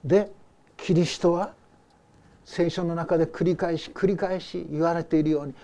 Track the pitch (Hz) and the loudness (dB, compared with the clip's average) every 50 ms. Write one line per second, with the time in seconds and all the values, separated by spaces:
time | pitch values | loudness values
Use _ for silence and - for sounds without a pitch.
0 | - 127 175 202 202 - - - - - _ _ _ _ _ - - - 170 170 | 0 2 4 4 4 0 -8 -20 -20 -20 _ _ _ _ _ -10 -2 2 2 2
1 | 170 - - - - 175 170 170 202 - - _ _ _ _ _ _ _ _ _ | 2 0 -2 0 2 2 2 2 -2 -4 -8 _ _ _ _ _ _ _ _ _
2 | _ _ _ _ _ _ _ _ _ - - - 170 165 - 185 175 170 170 170 | _ _ _ _ _ _ _ _ _ -10 -2 0 0 0 0 -2 -2 -2 -2 -4
3 | 160 - 175 160 160 160 - - 165 180 170 - 185 170 165 156 - - - - | -2 0 2 2 2 0 0 -2 0 0 0 0 -2 -2 -2 -4 -6 -10 -6 0
4 | 196 190 196 170 202 180 190 175 - - - 180 170 - 151 151 165 170 170 170 | 0 0 2 0 -2 -2 -4 -4 -6 -8 -10 -10 -8 -6 -2 0 2 2 2 0
5 | 160 - 160 156 151 156 156 143 143 139 135 - | -2 2 2 2 2 2 0 -2 -2 -6 -12 -14